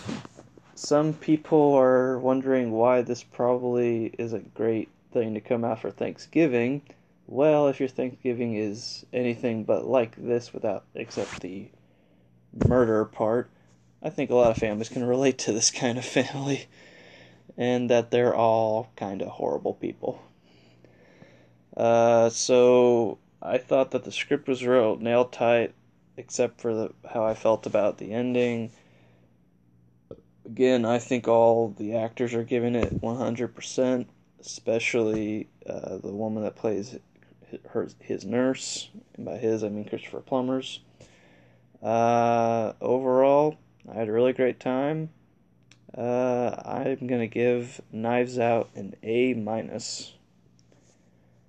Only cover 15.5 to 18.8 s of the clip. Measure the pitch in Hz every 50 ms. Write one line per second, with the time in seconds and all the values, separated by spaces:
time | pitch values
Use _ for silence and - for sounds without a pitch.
15.5 | 104 110 - - - - 143 120 117 123 117 - - 139 120 - - 139 139 139
16.5 | 139 - - - _ - - - - - - - - - - - - - _ -
17.5 | - - 120 123 123 123 123 117 120 117 117 - 127 120 120 120 - - 117 113
18.5 | 110 113 113 110 110 113